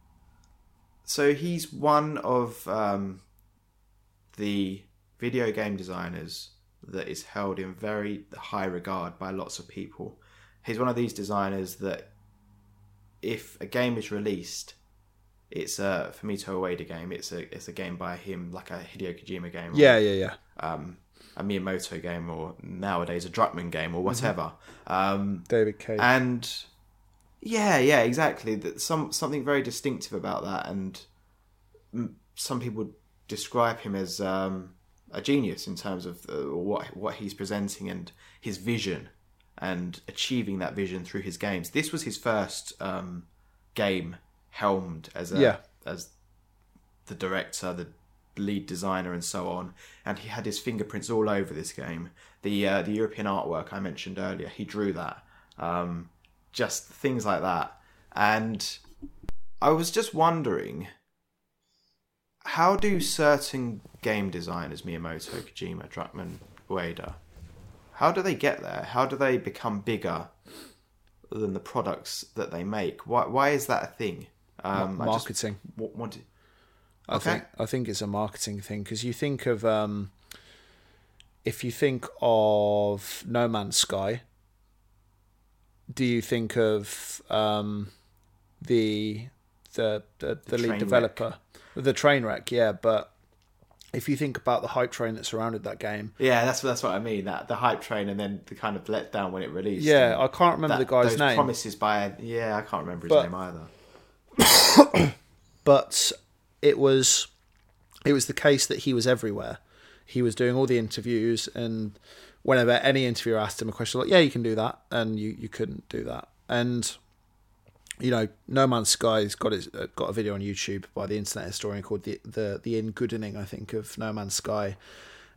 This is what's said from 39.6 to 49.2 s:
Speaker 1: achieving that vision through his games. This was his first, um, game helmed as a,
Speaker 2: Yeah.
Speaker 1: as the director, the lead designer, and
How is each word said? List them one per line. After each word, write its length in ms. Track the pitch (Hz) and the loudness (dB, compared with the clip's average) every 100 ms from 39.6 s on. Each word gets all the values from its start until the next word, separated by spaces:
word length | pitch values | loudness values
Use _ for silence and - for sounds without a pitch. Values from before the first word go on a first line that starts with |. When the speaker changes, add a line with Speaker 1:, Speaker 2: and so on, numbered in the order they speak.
| 92 90 87 - - | -6 -4 -6 -10 -12
Speaker 1:
achieving 500 | - - 127 101 98 | -6 -2 -2 -2 -4
that 160 | 76 | -4
vision 300 | 85 95 92 | -4 -4 -6
through 160 | 87 101 | -8 -8
his 160 | 95 85 | -8 -6
games. 340 | 104 95 85 | -4 -4 -4
This 220 | 147 156 | -4 -2
was 100 | 160 | -4
his 140 | - 98 | -8 -4
first, 540 | 120 107 92 - - - | 0 0 0 -6 -12 -8
um, 440 | 95 92 92 87 - _ _ _ _ | -6 -6 -8 -12 -14 _ _ _ _
game 420 | - 101 92 85 87 _ _ _ | -2 0 0 -4 -10 _ _ _
helmed 580 | - 104 95 92 80 - | -2 2 2 -2 -10 -12
as 180 | 95 85 | -10 -2
a, 60 | 95 | 4
Speaker 2:
Yeah. 180 | 127 - - _ - | 4 4 -6 _ -10
Speaker 1:
as 240 | 87 - _ _ _ _ _ _ _ _ _ - | -10 -12 _ _ _ _ _ _ _ _ _ -16
the 80 | |
director, 580 | 85 92 92 - - 92 | -6 -4 -2 -4 -6 -6
the 160 | 87 85 - _ _ _ - | -6 -10 -16 _ _ _ -6
lead 300 | 101 101 - | -4 -4 -6
designer, 460 | 90 98 92 90 | -6 -2 -2 -2
and 100 | 87 | -6